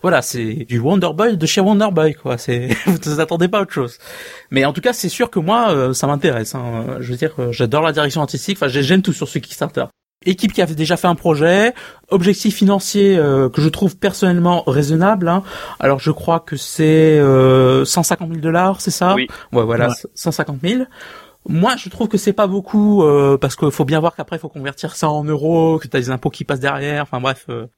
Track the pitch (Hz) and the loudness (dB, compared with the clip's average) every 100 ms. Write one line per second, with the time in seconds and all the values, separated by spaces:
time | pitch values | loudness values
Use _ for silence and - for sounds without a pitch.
0 | 180 160 - 123 113 110 120 120 127 190 | 2 0 0 -6 -6 -6 -4 -2 2 2
1 | 175 156 226 202 156 - 190 202 214 170 | 0 0 0 0 0 2 2 2 2 2
2 | 156 151 139 123 - 120 123 113 - 170 | 0 0 -6 -6 -4 -4 -2 -4 -2 -2
3 | 151 151 160 170 180 208 196 - 123 - | -2 -2 -2 0 0 0 -4 -4 -6 -8
4 | - - - - - 131 135 147 247 240 | -20 -20 -18 -20 -4 0 0 0 -2 -2
5 | 185 - 240 - 160 226 226 151 127 131 | -6 -4 -2 -2 0 0 2 2 0 0
6 | 139 143 165 120 110 139 120 113 113 131 | -2 0 0 -2 -4 -8 -8 -6 -6 -8
7 | 123 123 156 147 123 117 120 147 160 147 | -8 -4 -4 -4 -6 -2 0 2 0 0
8 | 147 160 143 - - 196 143 131 135 190 | -2 -2 -4 -4 -6 -2 -2 0 2 2
9 | 190 156 147 151 - - 151 - 127 _ | 2 -4 -4 -8 -10 -8 -6 -4 -8 _
10 | _ _ - 185 214 - 175 156 156 175 | _ _ -2 0 -2 0 -2 0 -2 0
11 | 180 170 170 151 165 185 226 247 - - | 0 0 0 2 4 4 2 -2 -18 -20
12 | _ 196 175 196 220 - 190 196 - 202 | _ 2 2 2 0 2 2 2 0 2
13 | 196 190 147 135 131 - 156 - 190 - | 4 4 4 2 2 2 0 2 -2 0
14 | 202 190 190 175 175 175 - 135 143 160 | -4 0 2 2 2 2 0 0 2 2
15 | 185 214 170 180 190 - - - 139 139 | 2 2 0 0 -2 -14 -14 -2 0 0
16 | 156 151 - 165 - 143 - - 156 160 | 0 -2 0 -2 -2 -10 -10 0 4 6
17 | 156 151 143 131 131 131 127 131 135 - | 6 6 6 6 6 6 4 4 2 -2
18 | 165 175 165 165 156 165 185 190 - - | -2 -2 -4 -6 -2 0 0 -2 -4 -2
19 | 180 185 127 - - 123 113 117 120 120 | 0 0 -2 -8 -2 0 2 2 0 -2
20 | - - 170 151 151 139 165 247 254 - | -10 -6 -6 -4 -6 -4 -2 -2 -4 -10
21 | - - - _ - 160 208 247 185 - | -20 -20 -20 _ -4 0 0 0 -8 -6
22 | 220 202 208 202 202 196 190 214 208 208 | -2 0 0 0 0 0 -2 2 4 4
23 | 156 143 139 139 139 - 151 - 135 156 | 6 4 4 2 0 0 -2 0 0 2
24 | 165 - 156 165 156 151 139 139 - - | 0 -2 -10 -10 -12 -10 -10 -8 -12 -4
25 | 160 151 151 151 151 165 160 160 127 143 | -4 -2 -2 -2 0 2 2 0 -2 -4
26 | 123 127 147 - - 139 139 139 143 147 | -2 -4 -6 -8 -6 -4 -2 -4 -4 -6
27 | 147 127 127 131 - 120 113 | -6 -4 -4 -4 -8 -12 -12